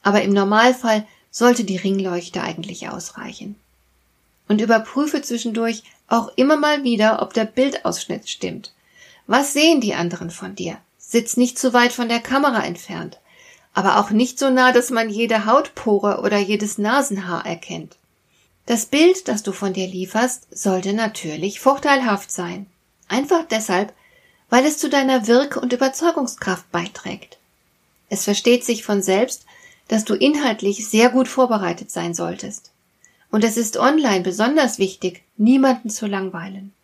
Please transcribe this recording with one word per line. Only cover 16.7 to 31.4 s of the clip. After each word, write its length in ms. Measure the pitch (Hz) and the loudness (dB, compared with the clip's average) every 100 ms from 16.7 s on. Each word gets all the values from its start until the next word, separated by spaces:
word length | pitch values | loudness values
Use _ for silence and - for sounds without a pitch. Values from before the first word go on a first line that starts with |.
| - | -2
Nasenhaar 680 | 208 269 269 196 180 170 - | 0 2 0 -4 -6 -6 -6
erkennt. 500 | 170 - 165 - _ _ _ _ _ _ _ - | -10 -10 -14 -14 _ _ _ _ _ _ _ -4
Das 200 | 226 - | -4 0
Bild, 420 | 285 339 370 - | 4 4 4 -2
das 140 | 208 | -4
du 100 | 202 | -6
von 200 | 190 196 | -6 -4
dir 140 | 185 185 | -4 -6
lieferst, 600 | 185 185 220 247 - _ | -6 -4 0 -2 -2 _
sollte 420 | - 196 185 190 | -4 -2 0 -2
natürlich 680 | 214 220 220 160 151 190 - | -2 -4 -6 -10 -6 -6 0
vorteilhaft 680 | 262 277 294 277 247 196 - | 0 2 2 2 2 -2 -4
sein. 360 | - 175 185 196 _ _ _ _ | -8 -8 -10 -14 _ _ _ _
Einfach 360 | 220 285 349 | -4 0 0
deshalb, 480 | 330 220 214 185 208 _ _ _ _ _ _ | 0 -4 0 -2 -2 _ _ _ _ _ _
weil 140 | 240 285 | 4 4
es 100 | 302 | 0
zu 140 | 285 | 0
deiner 360 | 277 269 262 214 | 0 2 0 4
Wirk- 300 | 240 285 262 | 4 4 -4
und 160 | 247 | -4
Überzeugungskraft 1000 | 247 269 262 339 339 254 - - 185 _ | 0 0 2 0 0 -4 -6 -6 -6 _
beiträgt. 680 | 170 170 - - - - - _ _ _ _ _ _ _ | -6 -6 -10 -12 -12 -16 -20 _ _ _ _ _ _ _
Es 140 | 208 | -4
versteht 420 | - 202 240 240 - | -2 0 2 2 2
sich 180 | 220 | -6
von 160 | - 202 | -2 -2
selbst, 460 | 190 190 262 - _ - - _ - | 0 0 0 -4 _ -20 -20 _ -4
dass 160 | 220 | -2
du 80 | 214 | 0
inhaltlich 720 | 196 277 294 277 220 190 196 214 | 2 2 2 0 -2 -4 -4 0
sehr 220 | 214 240 | 4 4
gut 180 | 247 254 | 4 0
vorbereitet 640 | - | 0